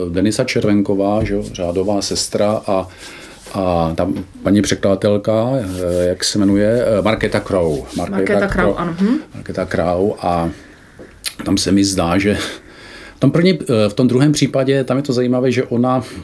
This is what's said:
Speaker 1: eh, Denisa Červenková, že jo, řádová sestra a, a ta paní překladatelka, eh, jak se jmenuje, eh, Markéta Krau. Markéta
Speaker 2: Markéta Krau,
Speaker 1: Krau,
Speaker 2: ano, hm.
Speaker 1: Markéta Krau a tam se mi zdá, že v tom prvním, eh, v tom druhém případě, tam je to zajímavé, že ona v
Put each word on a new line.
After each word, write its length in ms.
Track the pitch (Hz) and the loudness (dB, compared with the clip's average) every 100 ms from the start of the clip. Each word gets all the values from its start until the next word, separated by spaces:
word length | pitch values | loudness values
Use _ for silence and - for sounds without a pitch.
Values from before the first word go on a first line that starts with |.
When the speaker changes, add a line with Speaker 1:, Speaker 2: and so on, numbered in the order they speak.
| 90 | -4
Speaker 1:
eh, 40 | |
Denisa 340 | 90 104 107 | 0 0 0
Červenková, 800 | 123 120 107 104 101 98 98 107 | 0 0 2 2 2 0 2 0
že 100 | 104 | 0
jo, 80 | 101 104 | -2 -4
řádová 500 | - 87 90 95 101 | -6 -2 0 0 0
sestra 600 | - 87 - 107 104 110 - | -2 -4 -2 0 0 0 0
a, 220 | 95 92 - - - - - - | -2 -2 -10 -18 -18 -20 -20 -10
a 380 | 101 92 85 82 | -2 0 2 2
ta 140 | 82 90 - - - | 0 -2 -4 -8 -4
paní 200 | 92 101 | 2 2
překladatelka, 880 | 98 - 104 95 107 104 107 110 120 135 | 2 0 0 2 2 0 0 0 0 -2
eh, 500 | 98 92 90 90 90 | -4 -4 -2 0 0
jak 160 | 92 | 0
se 140 | - 101 | -2 2
jmenuje, 460 | 98 98 104 120 110 104 | 2 4 4 2 2 2
eh, 40 | |
Markéta 380 | 95 110 107 107 | 2 0 0 -2
Krau. 360 | - 95 85 71 - 92 | 0 0 0 -2 -4 -6
Markéta 200 | 90 98 | -4 -2
Speaker 2:
Markéta 300 | 95 - 202 | 0 0 0
Krau, 240 | 190 208 | 0 0
Speaker 1:
Krau, 20 | - | 0
Speaker 2:
ano, 200 | 170 170 | -4 0
hm. 180 | 196 302 - | 0 0 -4
Speaker 1:
Markéta 300 | 104 95 87 | -14 -8 -6
Krau 480 | 90 90 85 90 104 - | -2 0 0 2 0 0
a 300 | 92 87 85 - - - - - - - - - | -2 0 -2 -6 -16 -20 -20 -20 -20 -12 -12 -6
tam 140 | - 95 | -2 0
se 140 | 92 | 2
mi 120 | 98 | 2
zdá, 340 | 98 92 85 90 | 2 0 0 2
že 160 | 101 98 - - - - - - - - | 2 0 -4 -10 -16 -20 -20 -20 -20 -2
v 40 | |
tom 100 | 135 | 0
prvním, 280 | 156 180 160 | 4 2 2
eh, 260 | - 113 104 | 0 2 2
v 60 | |
tom 140 | - 127 | 2 2
druhém 240 | 123 151 | 4 4
případě, 520 | 147 135 131 131 139 | 2 0 0 2 0
tam 120 | 131 127 | 0 -2
je 60 | |
to 100 | 139 | 0
zajímavé, 400 | 123 127 127 131 | 0 0 2 0
že 120 | 120 | 0
ona 360 | 123 117 127 127 | 0 0 0 0
v 120 | 117 92 | -4 -12